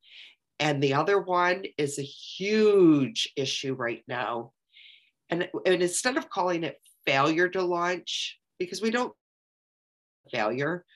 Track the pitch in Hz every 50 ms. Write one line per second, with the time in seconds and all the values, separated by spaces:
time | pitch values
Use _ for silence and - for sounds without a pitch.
0 | _ - - - - - - _ _ _ _ _ 147 151 147 139 143 139 135 143
1 | 156 202 202 196 180 185 180 175 175 180 180 185 190 - - - 151 143 143 -
2 | 139 135 - - - - - - 185 202 214 220 214 208 202 196 180 160 156 143
3 | 135 113 110 - - - - 147 135 123 - - - 135 131 127 123 117 117 113
4 | - - 127 123 123 104 120 117 117 - _ _ _ _ _ - - - - -
5 | _ _ _ _ _ _ 170 170 175 - - - - 185 185 175 180 175 175 -
6 | - 254 254 320 254 - - 196 180 185 175 170 170 151 - - _ _ _ _
7 | _ 156 139 135 139 156 160 165 180 180 180 190 185 175 175 170 175 175 180 175
8 | - - - - - - - - _ _ _ _ 185 180 196 180 208 226 220 247
9 | 247 240 - _ _ _ _ _ _ _ _ _ _ _ _ _ _ _ _ _
10 | _ _ _ _ _ _ - 117 107 107 120 131 143 151 170 180 - _ _